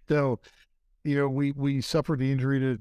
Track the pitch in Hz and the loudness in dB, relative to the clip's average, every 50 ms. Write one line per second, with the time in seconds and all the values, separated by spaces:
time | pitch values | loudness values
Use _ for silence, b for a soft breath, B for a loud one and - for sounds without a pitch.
0 | - - 151 147 139 135 120 - B B B B B B _ _ _ _ _ _ | -4 -2 0 2 2 0 -2 -4 B B B B B B _ _ _ _ _ _
1 | - 151 143 143 143 139 131 139 143 139 143 139 139 143 139 135 123 - - 156 | -4 -2 0 0 0 0 0 0 0 -2 -2 -2 -2 0 0 0 -2 0 0 -2
2 | 147 - 160 127 131 135 139 131 127 135 139 135 131 131 127 104 | 0 0 -2 0 0 0 0 0 0 0 0 0 0 0 -2 -4